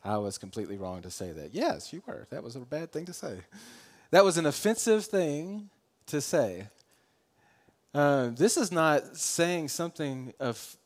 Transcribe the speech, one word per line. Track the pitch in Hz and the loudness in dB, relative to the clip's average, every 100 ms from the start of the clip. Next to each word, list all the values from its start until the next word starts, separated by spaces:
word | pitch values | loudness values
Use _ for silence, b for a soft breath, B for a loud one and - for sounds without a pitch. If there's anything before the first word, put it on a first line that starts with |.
I | 98 107 | -2 -2
was | 101 95 | -2 -8
completely | 98 113 95 101 | -12 -10 -8 -8
wrong | 95 92 | -8 -8
to | 90 | -12
say | - 92 | -10 -10
that." | 78 76 | -10 -10
Yes, | 139 320 160 - | -4 -2 -4 -8
you | 165 - | -14 -14
were. | - - | -14 -12
That | - | -12
was | - | -12
a | 123 | -14
bad | 123 151 165 | -8 -8 -6
thing | - 175 | -10 -10
to | |
say. | 175 - 95 - B B B B B B | -12 -12 -12 -16 B B B B B B
That | 170 | 8
was | 196 170 | 8 6
an | 156 | 2
offensive | - 208 220 - 214 - | 2 0 2 4 2 4
thing | 196 165 147 170 208 208 _ _ _ - | 0 0 -2 -6 -10 -14 _ _ _ -6
to | 151 | -4
say. | 135 170 113 90 101 _ _ b b b b b b b b b _ | 0 2 2 -2 -12 _ _ b b b b b b b b b _
Uh, | 143 143 139 123 | 2 4 4 2
this | 120 196 339 | 2 2 4
is | 214 | 0
not | 170 160 147 - - | 2 4 4 0 -6
saying | - - 170 175 151 | -4 2 2 2 -4
something | - 170 - 147 131 127 - | -4 -6 -4 -6 -6 -10 -6
of-, | 131 117 - - | -4 -4 -10 -20